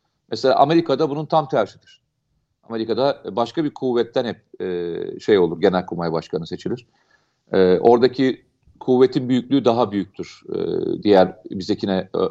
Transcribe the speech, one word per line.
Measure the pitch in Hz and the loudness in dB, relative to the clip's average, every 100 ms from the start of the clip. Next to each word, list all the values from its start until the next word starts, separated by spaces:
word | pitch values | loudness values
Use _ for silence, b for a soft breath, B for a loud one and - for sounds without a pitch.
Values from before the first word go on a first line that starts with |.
| _ _ - | _ _ -12
Mesela | 110 131 - | -4 0 2
Amerika'da | 139 165 165 135 156 | 4 4 2 0 0
bunun | 147 151 | -4 -2
tam | 160 147 | -2 0
tersidir. | 139 98 - _ _ _ _ _ _ _ _ - | -2 -2 -6 _ _ _ _ _ _ _ _ -12
Amerika'da | 113 110 110 139 - - | -8 -4 -2 -2 -2 -8
başka | 98 117 - | -4 -4 -4
bir | 151 | -6
kuvvetten | - 131 120 113 135 | -4 -4 -2 -2 -4
hep, | 120 95 _ - | -6 -8 _ -10
e, | 92 87 85 87 87 - | -8 -6 -6 -8 -10 -10
şey | - 101 | 2 4
olur, | 85 80 | 4 2
Genelkurmay | 95 90 87 87 85 | 0 0 -4 -6 -4
Başkanı | 80 - - 82 | -4 -6 -8 -8
seçilir. | 90 95 - - _ _ _ _ _ - | -10 -8 -8 -12 _ _ _ _ _ -4
E, | 95 92 92 | 2 4 4
oradaki | 117 120 127 123 131 - _ _ _ _ | 4 4 2 2 -2 -2 _ _ _ _
kuvvetin | - 127 131 156 123 | 0 4 4 2 -2
büyüklüğü | 127 117 139 | -2 0 0
daha | 120 113 113 | 2 2 0
büyüktür, | 101 95 - 85 - - | -2 -6 -10 -16 -14 -10
e, | 87 87 85 85 85 | -6 -4 -4 -4 -2
diğer | 104 95 92 - - | 4 6 4 0 -12
bizdekine, | 98 92 98 101 92 92 | -10 -6 -4 -2 -4 -4
ö-, | 87 92 | -4 -2